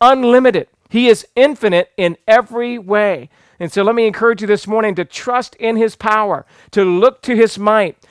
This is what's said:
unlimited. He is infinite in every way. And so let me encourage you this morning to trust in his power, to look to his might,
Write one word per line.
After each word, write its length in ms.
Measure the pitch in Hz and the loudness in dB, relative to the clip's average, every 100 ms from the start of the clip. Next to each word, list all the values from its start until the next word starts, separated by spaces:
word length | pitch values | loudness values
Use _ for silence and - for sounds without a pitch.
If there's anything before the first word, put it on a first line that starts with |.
unlimited. 680 | 240 262 240 254 254 185 - _ _ | 2 2 2 4 4 0 -4 _ _
He 180 | 226 247 | 0 2
is 180 | 214 - - | 2 0 0
infinite 560 | 277 277 214 175 180 - | 0 2 0 0 -2 -2
in 200 | 175 165 - | -4 -2 2
every 520 | 226 233 233 240 240 | 2 2 -6 -6 -8
way. 520 | 185 208 208 160 120 _ _ - | -4 -2 0 -4 -10 _ _ -12
And 100 | 170 | -8
so 140 | 202 | -2
let 100 | 202 | 0
me 140 | 233 226 | 0 0
encourage 320 | - 226 214 | 0 -2 -2
you 80 | 208 | -2
this 180 | 208 196 | -2 -2
morning 300 | 220 220 180 | -2 -2 -4
to 80 | |
trust 500 | 170 - - 247 - - | -8 -10 -6 -6 -6 -8
in 200 | 226 226 | -4 -2
his 180 | 226 | -2
power, 500 | - 226 214 208 165 - _ _ | -2 -2 -2 -2 -4 -8 _ _
to 120 | 202 | -2
look 380 | 190 175 233 - | 0 2 0 0
to 140 | - 226 | -4 0
his 200 | 226 - | 0 0
might, 400 | 208 214 180 - _ | 0 0 -2 -6 _